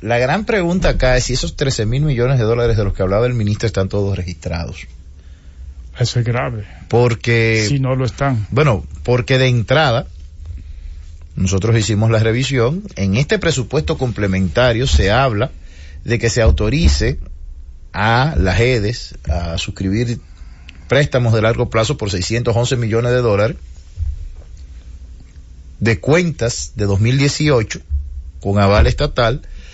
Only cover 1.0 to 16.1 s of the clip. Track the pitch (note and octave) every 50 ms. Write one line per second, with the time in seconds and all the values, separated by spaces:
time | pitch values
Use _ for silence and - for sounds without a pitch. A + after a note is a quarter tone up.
1 | C3 B2+ B2+ B2+ A#2+ - B2 - - E3 - - D3 C3+ - - G#2+ G#2+ B2 C#3
2 | D3+ D3+ B2+ A#2 A#2+ C3 C#3 A#2+ G#2+ A2 A#2 A#2+ A#2+ A#2 G#2+ G#2+ G2+ F#2+ - -
3 | F#2+ F#2 G2 A2 B2 B2 B2 A2+ G#2 G#2 G#2 - A#2 G#2+ - G2 F#2+ F#2 G#2 G2+
4 | G2 G2 F#2+ - F2 F2 E2+ - - - - E2 F2 - - - - - - -
5 | - - - - - - - - - - - - - - - - - - - -
6 | B2 - - A#2+ A2 A#2+ A#2 B2 C#3 C3+ A#2+ G#2 G2+ - - - - - A2 A#2
7 | B2 A#2+ A2+ - - A#2 A#2 A#2 A2+ A2+ A2 A2 G#2+ G#2 C#3+ C3+ C3 B2+ C3 C3
8 | C3 A#2 - - C#3 C#3 B2+ A2 G2 - G#2+ C3+ D#3 C#3 G#2+ - - - - -
9 | - A#2+ B2 B2 - - C3 B2+ C3 B2+ B2 A#2 G2+ - C3 D#3 D#3 C3 A2+ C3
10 | - - - - - - - - - - - - - - - - - - - -
11 | - - - - - - - - F#2 F#2 G2 F#2 F#2+ A2+ A#2 A#2 G2+ - G#2+ G#2+
12 | A2 A2+ A2 G#2+ A2+ A2+ A2+ B2+ C3 B2+ C3+ B2 A2+ C3 E3 G3 G#3+ - - -
13 | G3 F#3+ G2 B2+ D3+ - A3 G3 F3 E3 C3+ C3 G#2+ - C3 D#3 D3+ D#3+ D#3 -
14 | C3 A#2 G2 G2+ G#2 F#2+ F#2+ F#2+ F#2+ E2+ - A#2+ B2+ B2 A2+ A2+ C3+ C3+ - -
15 | G2 G2 G#2+ B2+ C#3 B2+ G#2+ G2+ - - - - - - - - - - - -
16 | - -